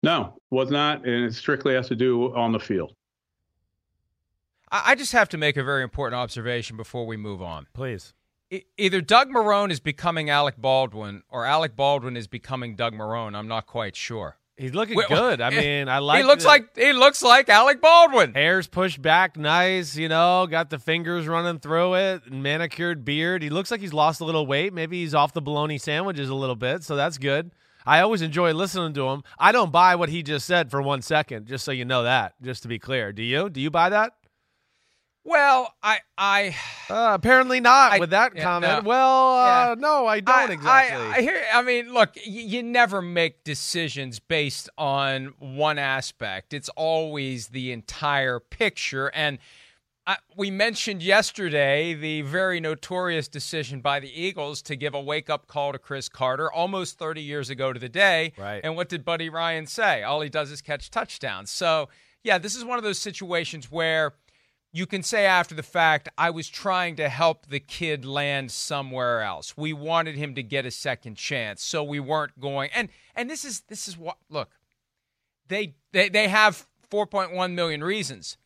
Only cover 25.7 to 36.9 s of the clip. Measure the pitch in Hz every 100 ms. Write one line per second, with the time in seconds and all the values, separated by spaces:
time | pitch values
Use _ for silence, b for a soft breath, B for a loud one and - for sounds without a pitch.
25.7 | 147 - 151 190 165 135 135 135 120 123
26.7 | 160 156 143 147 147 139 139 165 _ b
27.7 | b - 151 190 220 160 151 175 156 190
28.7 | 175 165 143 131 139 - B 170 240 190
29.7 | 151 180 175 170 165 147 147 123 175 147
30.7 | 139 139 139 120 156 151 117 107 131 -
31.7 | 135 123 127 120 127 98 _ 127 123 117
32.7 | 113 - 131 104 104 117 135 196 139 143
33.7 | 160 170 208 220 _ _ _ _ _ _
34.7 | _ _ _ _ _ 302 330 285 262 247
35.7 | _ 208 214 - - 196 202 202 165 B
36.7 | B B